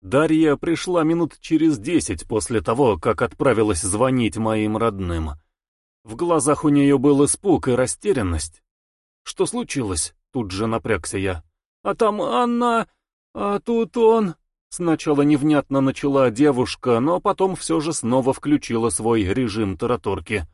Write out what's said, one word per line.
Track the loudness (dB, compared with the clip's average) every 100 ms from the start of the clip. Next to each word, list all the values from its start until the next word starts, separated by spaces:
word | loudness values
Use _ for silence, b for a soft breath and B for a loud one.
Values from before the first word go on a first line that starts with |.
Дарья | 0 0 2 4 2 2
пришла | -2 -4 -2 0
минут | 2 0 -2 -6
через | -2 2 2 0
десять | -2 -2 -2 -8 -4
после | -4 -2 -2
того, | -2 2 2 2
как | 0 0
отправилась | -2 0 0 2 2 0
звонить | -2 0 0 2 -2 -2
моим | -2 0 -2 0
родным. | -2 -2 -6 -4 -6 -10 _ _ _ _ _ _
В | -16 -6
глазах | 0 0 2 0
у | 2
нее | 4 4 4
был | 4 4 2
испуг | 0 0 0 2
и |
растерянность. | 0 0 -4 -2 0 0 -4 -6 _ _ _ _ _ _ _
«Что | -20 -4 -4
случилось?» — | -2 -6 -4 -4 -4 -6 _ _
тут | -8 -6
же | -4 -4
напрягся | -4 -2 -4 -2 -4
я. | -4 -4 -10 _ _ _
«А | -8 0
там | 0 0
Анна, | -2 0 0 0 0 0 -4 _ _ _ _
а | -8 -4 -4
тут | -2 -2 -2 2
он», — | 4 4 0 -6 _ _ _
сначала | -4 -2 0 0 2
невнятно | 4 4 4 2 2 0
начала | 0 0 0 2 2
девушка, | 4 2 2 -2 -4 0 2
но | 2 0
потом | 0 0 0 -2
все | -4 -2
же | -2
снова | -4 0 0 0
включила | -2 0 0 0 -2 0
свой | 0 0 2
режим | 2 0 -2 -2 -4 -2
тараторки. | -2 -2 -2 -6 -4 -6 -6